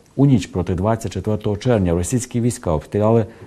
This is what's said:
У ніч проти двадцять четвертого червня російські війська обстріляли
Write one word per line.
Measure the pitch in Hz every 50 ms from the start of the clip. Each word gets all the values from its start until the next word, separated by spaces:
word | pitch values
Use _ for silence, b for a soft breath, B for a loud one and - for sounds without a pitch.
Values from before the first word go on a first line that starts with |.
| _ _ _
У | - 139
ніч | 143 131 104 -
проти | - - 90 85 - 92
двадцять | 85 92 110 113 113 - 95 -
четвертого | 95 90 107 107 101 - 107 104
червня | 98 - 127 120 107 92 87 85
російські | 87 92 - 127 120 - - - 120
війська | 113 120 117 - - 92 80
обстріляли | 76 - - - 104 104 110 117 117 104 B B B B